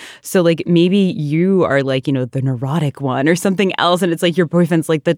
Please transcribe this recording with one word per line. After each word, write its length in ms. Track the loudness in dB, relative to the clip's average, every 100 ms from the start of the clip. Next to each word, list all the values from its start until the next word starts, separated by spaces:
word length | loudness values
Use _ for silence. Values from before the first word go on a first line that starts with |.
| -16 -20
So, 180 | -2 2
like, 220 | 2 0 2
maybe 320 | 2 4 2
you 680 | 0 0 -2 0 2 2
are, 180 | 2 0
like, 240 | 0 -2 -2
you 60 |
know, 140 | -2 -2
the 160 | -4
neurotic 580 | -2 -4 -4 -2 -2 -4
one 260 | -4 0 0
or 60 |
something 380 | 0 0 0 -2 0
else, 260 | 0 2
and 100 | 0
it's 100 | 0
like 140 | -2 0
your 100 | 0
boyfriend's, 420 | 2 2 0 0
like, 140 | -2
the 140 | -2